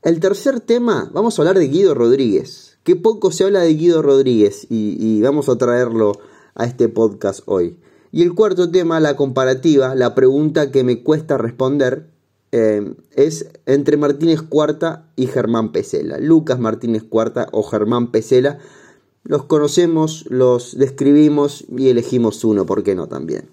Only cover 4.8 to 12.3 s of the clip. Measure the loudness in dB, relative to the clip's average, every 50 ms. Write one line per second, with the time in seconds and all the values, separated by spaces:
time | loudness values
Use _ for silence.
4.8 | -4 -4 -4 -4 -2 0 0 2 2 2 0 0 0 0 0 0 0 0 0 0
5.8 | 0 -2 0 0 0 0 0 -4 -10 -20 _ _ _ _ _ -6 -6 -6 -2 0
6.8 | -2 0 2 0 0 0 0 -2 -6 -6 -6 -6 _ -4 -2 -2 -2 -2 -6 _
7.8 | _ _ _ _ _ _ -2 0 0 0 2 0 0 0 2 -2 -2 0 0 0
8.8 | 0 0 0 0 0 0 0 0 -2 -2 0 0 0 0 0 0 2 2 4 4
9.8 | 2 2 0 0 0 0 2 4 4 4 4 4 0 0 0 0 -2 0 0 0
10.8 | 2 2 0 -2 0 0 0 0 0 -2 -2 -2 -2 -4 -4 -2 -2 -2 0 0
11.8 | 0 0 -2 -4 -10 _ _ _ _ _